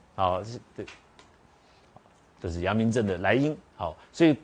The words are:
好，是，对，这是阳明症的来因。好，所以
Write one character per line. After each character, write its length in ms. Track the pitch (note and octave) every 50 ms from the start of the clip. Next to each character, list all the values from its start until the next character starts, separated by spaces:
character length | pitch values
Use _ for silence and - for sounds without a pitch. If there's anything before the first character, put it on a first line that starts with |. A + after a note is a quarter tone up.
| - _ -
好， 280 | - F#2+ F2+ F2+ F#2
是， 160 | G2+ A2+ A#2+ A#2 - _ -
对， 120 | - G2 - - - _ _ _ - - _ _ _ _ _ _ _ _ _ _ _ _ _ - - _ _ _ _ _ _ _ _
这 100 | - F#2
是 120 | E2 E2+
阳 120 | F2 F#2 G#2+
明 160 | A2 A2+ A#2
症 160 | A2 B2 A2
的 120 | G2 F#2 E2+
来 160 | F#2+ F#2+ A2
因。 200 | C3 C#3+ D3+ D3+ - - _ _
好， 180 | - G2 E2 D2+ - - -
所 160 | - - E3+
以 80 | D#3+ C#3+ -